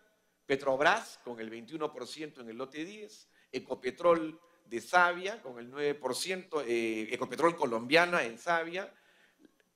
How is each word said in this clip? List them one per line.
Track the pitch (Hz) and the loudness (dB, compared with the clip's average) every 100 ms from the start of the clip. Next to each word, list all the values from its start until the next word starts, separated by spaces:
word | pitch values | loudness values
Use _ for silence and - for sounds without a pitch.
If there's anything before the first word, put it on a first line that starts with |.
| _ _ _ _ - | _ _ _ _ -2
Petrobras, | 139 135 131 156 214 214 - | 0 2 4 4 4 0 -14
con | - 117 | -12 -10
el | 110 | -10
veintiuno | 113 113 156 147 | -12 -12 -6 -6
por | 127 120 | -6 -12
ciento | 147 151 139 | -10 -12 -14
en | 117 | -14
el | 113 | -10
lote | 131 151 | -10 -10
diez, | 170 214 208 - - _ _ | -12 -12 -16 -20 -20 _ _
Ecopetrol | 123 - 127 127 - 170 165 107 - _ _ _ | -10 -8 -6 -6 0 4 4 2 -8 _ _ _
de | 113 | -8
Savia, | - 180 175 175 185 226 | 2 6 6 4 -4 -6
con | 135 120 | -10 -14
el | 120 | -12
nueve | 135 147 | -2 0
por | 143 127 120 | 0 -2 -2
ciento, | 170 185 185 156 | -2 -6 -4 -4
eh, | 120 117 113 110 107 | 0 2 2 -2 -2
Ecopetrol | 117 120 127 165 165 | -4 -4 2 2 4
Colombiana | 139 117 123 160 175 175 | 0 0 4 6 6 2
en | 120 113 | 0 -4
Savia, | 175 170 165 175 196 - _ _ _ _ - _ _ | 0 0 0 -6 -10 -14 _ _ _ _ -20 _ _